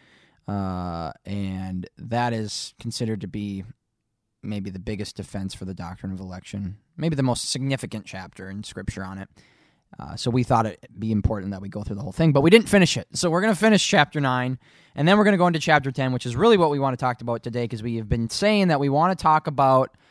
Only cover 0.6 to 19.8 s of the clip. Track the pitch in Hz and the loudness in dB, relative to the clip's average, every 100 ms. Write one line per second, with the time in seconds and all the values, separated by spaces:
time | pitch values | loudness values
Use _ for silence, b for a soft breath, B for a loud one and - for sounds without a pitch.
0.6 | 95 90 90 85 80 - - 101 98 95 | -4 -4 -6 -6 -8 -10 -10 -6 -6 -6
1.6 | 95 92 90 _ 113 117 120 113 107 - | -6 -8 -10 _ -6 -2 -2 -2 -6 -8
2.6 | - _ 117 - 113 107 95 107 104 98 | -12 _ -10 -6 -4 -4 -6 -8 -6 -8
3.6 | 98 - _ _ _ _ _ _ 113 101 | -10 -18 _ _ _ _ _ _ -10 -8
4.6 | 98 95 110 101 101 - - 98 95 - | -8 -10 -8 -8 -8 -10 -12 -8 -8 -10
5.6 | 92 90 85 92 98 92 95 92 - 101 | -12 -10 -12 -10 -10 -10 -10 -14 -12 -8
6.6 | 98 101 _ - 165 139 131 117 - 131 | -8 -10 _ -6 -4 0 0 0 -4 -4
7.6 | 135 135 117 113 - 95 92 - 95 98 | -4 -4 -6 -10 -12 -14 -14 -16 -14 -12
8.6 | 104 - 98 - 95 95 95 b b b | -12 -10 -10 -8 -10 -12 -14 b b b
9.6 | b b b - - - 127 127 120 117 | b b b -18 -14 -8 -2 0 2 2
10.6 | 110 87 - 90 110 107 98 107 95 95 | 0 -4 -18 -8 -2 0 0 -2 -6 -8
11.6 | 98 104 104 101 95 - 160 139 156 226 | -10 -10 -10 -8 -10 2 4 6 8 6
12.6 | 165 208 175 - - - 175 165 220 190 | 8 4 4 2 -6 -4 0 0 0 2
13.6 | 220 202 - 202 143 151 139 127 127 127 | 4 4 4 2 2 0 0 0 -2 -6
14.6 | b b b - 156 208 208 196 175 165 | b b b 0 4 6 6 4 4 2
15.6 | 165 147 135 131 131 127 123 117 226 208 | 2 2 2 -2 -2 -2 -4 2 6 6
16.6 | 160 147 135 127 127 117 120 117 123 120 | 4 2 -2 0 -2 -4 -4 -6 -4 -6
17.6 | 120 110 117 113 107 117 113 - 208 214 | -4 -6 -6 -6 -2 -2 -2 0 2 4
18.6 | 185 147 139 139 175 185 160 156 - 139 | 4 4 2 4 2 2 4 4 2 2
19.6 | 135 131 | 4 6